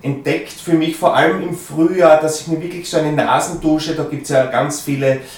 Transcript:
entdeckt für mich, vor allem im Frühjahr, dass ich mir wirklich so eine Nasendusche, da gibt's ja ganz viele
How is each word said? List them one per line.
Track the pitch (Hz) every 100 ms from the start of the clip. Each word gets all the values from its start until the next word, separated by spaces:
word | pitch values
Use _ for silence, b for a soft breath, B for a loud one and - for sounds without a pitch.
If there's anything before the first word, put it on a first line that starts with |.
entdeckt | 139 135 147 160 -
für | - -
mich, | 165 160 -
vor | 180 -
allem | 165 -
im | 170 -
Frühjahr, | - 151 165 185 165 156
dass | 156 -
ich | -
mir | 160
wirklich | 175 175 -
so | 160
eine | 151
Nasendusche, | 151 - - - 165 156 151 151 160
da |
gibt's | 151 139 -
ja | 135 123
ganz | 120 143 -
viele | - 139 135 131 B